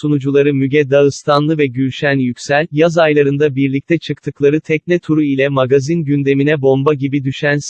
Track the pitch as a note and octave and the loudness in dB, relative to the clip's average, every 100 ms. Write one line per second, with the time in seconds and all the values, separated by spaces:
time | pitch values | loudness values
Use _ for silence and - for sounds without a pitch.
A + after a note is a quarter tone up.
0 | D3+ D3 C3+ C#3 C#3+ C#3 C3+ D3 C#3 C#3 | -2 -2 0 2 2 0 0 0 2 2
1 | C#3+ - - C#3+ D3+ D#3+ C#3 B2 C3+ - | 2 0 0 0 0 0 -2 -2 -4 -2
2 | D3 C#3 B2 A#2+ - C#3+ E3 D3 E3+ E3 | -2 0 -2 -4 -2 -2 0 0 2 2
3 | D#3+ D3 C#3 C#3+ D3+ C3 C#3 C#3 - E3 | 2 4 2 0 0 0 -2 -2 -2 -4
4 | - C#3+ D3 - C#3+ D#3 - D#3 - F3 | -4 -10 -10 -2 0 0 -2 -4 -2 -2
5 | - D#3 D3+ C#3 C#3 C3+ B2+ C#3 C3+ E3+ | 0 0 0 0 0 0 2 0 0 -2
6 | C#3+ C#3+ C#3 C#3 C#3+ D#3 C3+ C3+ C#3 D3 | 0 0 0 0 0 2 2 2 2 0
7 | C3+ C#3+ C3 - D3 D3 | -2 -4 -4 -4 -2 -2